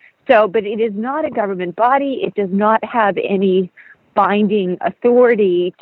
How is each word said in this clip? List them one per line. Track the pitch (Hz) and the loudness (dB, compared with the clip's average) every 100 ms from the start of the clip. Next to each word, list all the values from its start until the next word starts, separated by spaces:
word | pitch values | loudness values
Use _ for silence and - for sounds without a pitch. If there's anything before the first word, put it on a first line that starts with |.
| _ _ - | _ _ 2
So, | 240 214 | 4 4
but | 220 | 0
it | 202 196 | -4 -4
is | 226 | -4
not | 202 233 285 311 | -4 -6 -6 -4
a | 240 | -4
government | 208 190 180 170 | -4 -4 -6 -2
body. | 233 277 277 254 | 0 2 0 -4
It | 185 190 | -6 -4
does | 202 196 214 | -4 0 2
not | 214 214 | 2 0
have | 240 208 175 | -2 0 -2
any | - 196 196 185 180 - - - _ | -2 0 2 0 -2 -8 -20 -20 _
binding | - 185 202 208 214 185 180 | -2 0 2 0 0 -2 -4
authority | 196 - 240 240 247 233 202 175 180 - | -6 -2 2 4 4 4 2 0 -2 -6